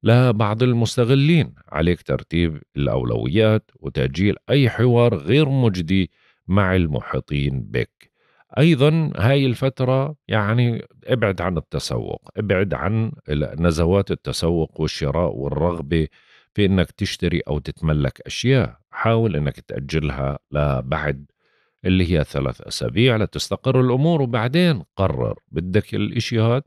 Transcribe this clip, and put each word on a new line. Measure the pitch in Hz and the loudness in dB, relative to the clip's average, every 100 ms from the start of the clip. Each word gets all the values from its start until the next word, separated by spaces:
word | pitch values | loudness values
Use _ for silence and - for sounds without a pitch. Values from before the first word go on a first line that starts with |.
لبعض | 110 120 127 107 107 110 | 4 4 4 2 0 0
المستغلين. | 127 120 113 - 117 139 139 170 123 - - | 0 2 0 0 2 4 4 4 2 -4 -10
عليك | - 82 87 | 0 0 0
ترتيب | - 67 - 82 85 78 - - | -2 -4 -2 0 0 -2 -12 -4
الأولويات | 69 62 62 57 58 87 110 107 - _ | 0 0 -2 -2 0 2 4 2 -2 _
وتأجيل | - 64 67 71 101 - - | -10 -2 -2 0 0 0 0
أي | 131 127 | 2 2
حوار | - 123 120 120 | 2 2 4 4
غير | 101 71 135 151 | 0 0 2 2
مجدي | 135 120 90 82 95 90 _ _ _ - | 2 2 0 0 0 0 _ _ _ -2
مع | 95 95 92 | 0 2 2
المحيطين | 82 67 - - - 73 69 67 | 2 -2 -4 -8 -4 -2 -2 -2
بك. | 52 57 58 _ _ _ _ _ _ - | -4 -4 -6 _ _ _ _ _ _ 0
أيضًا | 156 147 143 160 156 - | 2 4 2 2 -2 0
هاي | 110 139 135 | 2 2 2
الفترة، | 117 135 - 127 131 139 151 - | 0 -2 -2 -2 0 -2 -8 -4
يعني، | 107 101 113 120 117 - _ | -2 0 2 2 0 -8 _
ابعد | - 113 107 90 | -4 0 0 0
عن | 87 85 | -2 -4
التسوق، | - 76 - 62 50 50 - - | -4 -8 -4 -6 -6 -10 -12 -8
ابعد | 104 95 98 | -2 0 0
عن | 69 80 110 110 - - | -2 -2 -2 -2 -6 -4
ال-، | 73 71 73 | -2 -2 0
نزوات | 87 78 85 98 98 | 0 2 2 2 0
التسوق | 73 - 67 85 85 78 - | -4 -6 -4 0 0 -2 -2
والشراء | 78 - 73 73 87 55 | -4 -2 -4 -2 -2 -2
والرغبة | 69 69 85 85 69 82 78 _ _ _ _ | -6 -2 -2 -2 -2 0 0 _ _ _ _
في | - | 0
إنك | 101 95 85 | 2 2 0
تشتري | - 98 - 87 80 | -2 -6 -2 -2 -2
أو | - 76 | -2 -6
تتملك | 71 - 80 76 69 - | -6 -4 -2 0 0 -4
أشياء. | - - 120 135 78 - _ | -14 -6 0 2 0 -6 _
حاول | - 113 113 113 76 | -4 0 2 2 0
إنك | 73 - | -2 -4
تأجلها | - - 69 78 73 65 67 71 _ | -10 -10 -4 -4 -2 -4 -4 -6 _
لبعد | 71 73 67 64 78 76 69 71 _ _ _ _ _ | -2 0 0 -2 -4 -4 -6 -10 _ _ _ _ _
اللي | 92 92 87 | 0 2 2
هي | 85 | 0
ثلاث | 69 71 67 - | 0 -2 -4 -6
أسابيع | - - 60 69 127 113 | -10 -8 -6 0 2 2
لتستقر | 101 - - 101 - 127 | -2 -4 -6 -4 -2 0
الأمور، | 127 127 156 170 | 2 2 2 0
وبعدين | 131 120 117 147 180 131 76 - | 0 -2 -2 2 2 0 -4 -2
قرر | 95 67 58 52 _ | -2 0 -2 -4 _
بدك | 76 90 95 - | -6 0 -2 -2
الإشي | 104 104 120 - 117 | -4 -4 -4 -2 0
هاد | 110 123 | 2 0